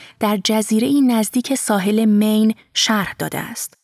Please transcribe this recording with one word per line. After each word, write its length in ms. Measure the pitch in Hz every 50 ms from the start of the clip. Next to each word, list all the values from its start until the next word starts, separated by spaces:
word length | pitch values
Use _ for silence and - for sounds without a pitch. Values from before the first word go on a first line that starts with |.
| - - - -
در 180 | 226 208 214 202 -
جزیره‌ای 560 | - 220 220 208 - 220 220 240 269 285 285
نزدیک 540 | 269 247 233 220 220 - - 254 240 - 269
ساحل 500 | 254 - - 214 196 180 202 214 220 226
مین 500 | 214 208 208 214 214 214 214 220 220 220 - _ _ -
شرح 400 | - - - 220 208 185 - - -
داده 200 | 160 156 - -
است. 360 | - - 233 - - - - _